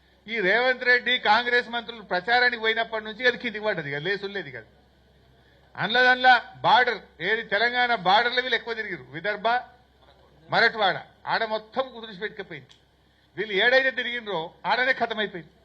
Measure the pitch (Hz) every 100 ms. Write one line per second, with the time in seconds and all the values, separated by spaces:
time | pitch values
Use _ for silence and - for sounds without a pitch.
0 | _ _ 208 226 185 226 254 247 247 247
1 | 214 247 214 226 247 240 226 240 233 226
2 | 196 180 208 247 247 233 220 226 226 220
3 | 214 214 254 247 240 208 214 180 143 143
4 | 180 196 196 202 147 120 - _ _ _
5 | _ _ _ _ _ _ _ - 185 240
6 | 254 254 254 233 - 127 160 226 247 196
7 | - - 180 226 - 208 233 247 247 226
8 | 175 214 240 254 254 226 233 220 208 160
9 | 127 151 202 202 226 247 - - _ _
10 | _ _ _ _ - 175 220 226 190 139
11 | - _ - 185 220 220 214 247 262 226
12 | 220 185 208 - 180 151 123 - _ _
13 | _ _ _ 165 214 196 233 262 262 240
14 | 240 240 208 170 170 - 175 233 254 254
15 | 233 220 202 180 - _